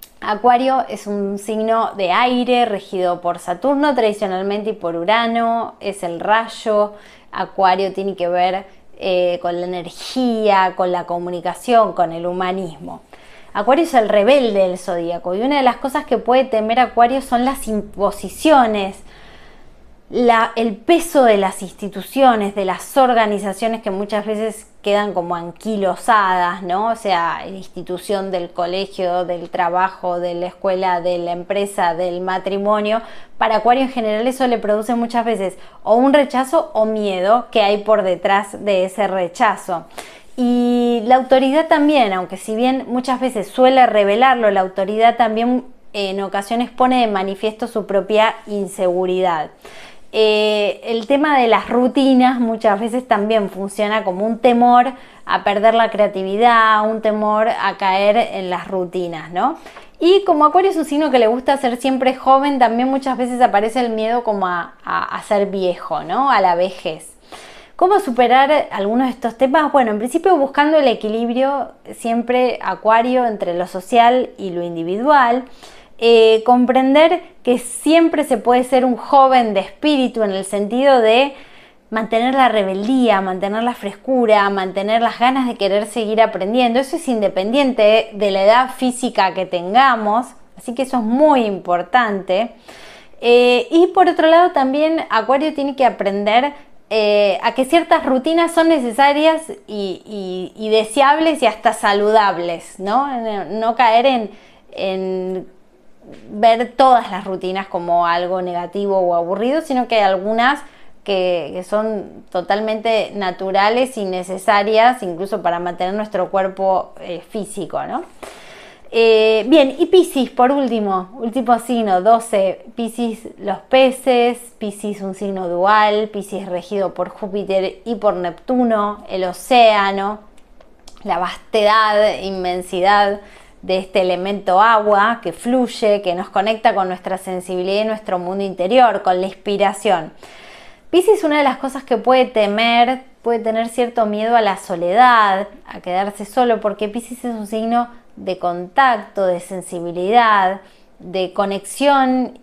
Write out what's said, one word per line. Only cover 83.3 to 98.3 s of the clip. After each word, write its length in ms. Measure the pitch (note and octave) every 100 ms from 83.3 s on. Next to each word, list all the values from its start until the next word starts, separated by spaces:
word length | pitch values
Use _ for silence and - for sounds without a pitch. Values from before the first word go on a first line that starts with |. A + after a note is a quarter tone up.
| F#3 G3 G#3+
la 100 | A#3+
frescura, 800 | A#3+ G3+ - - B3+ A3+ G#3 G3+
mantener 500 | G3 F#3+ F#3+ G3+ A3+
las 180 | A3+ -
ganas 300 | A#3+ C4 B3
de 60 |
querer 320 | - G3 G#3 G#3
seguir 340 | A#3+ G#3+ A3
aprendiendo. 600 | A3 F#3+ F#3+ B3 A#3+ A#3
Eso 160 | C4+ D#4+
es 120 | C4+
independiente 1040 | A3+ G3 F#3 G3 C#4 C4+ A3+ G#3+ A3 -
de 180 | G#3 G#3
la 140 | F#3+
edad 260 | G3 A#3+ B3+ -
física 560 | B3+ B3 B3 - F#3+
que 140 | F3 F3+
tengamos, 800 | F3+ F3+ A#3 C4+ A#3 G#3+ A3 - - - -
así 160 | -
que 80 | A#3+
eso 160 | C4 B3+
es 40 |
muy 440 | A3 B3 D4+ C4+ A3
importante. 1040 | F#3 F3+ F3 F3 - G#3 G3 F#3 F#3 A#3+ - - - - - - -
Eh, 460 | A#3 A#3+ B3 B3 A#3+
y 160 | E4 F4+
por 200 | F#4+ F4+
otro 200 | E4+ D#4+
lado 240 | E4 F4
también 560 | E4 C4 C#4+ D#4 D#4+ -
Acuario 460 | A3 A3 C4+ D#4
tiene 220 | D4+ C#4 C4+
que 100 | B3
aprender, 840 | - G3 G3 G3+ A3+ C#4+ C#4+ - - -
eh, 460 | A3 G#3 G#3 G3+ F3+
a 80 | -
que 120 | A3 C4
ciertas 380 | E4+ E4+ E4
rutinas 460 | D#4+ C4 C#4+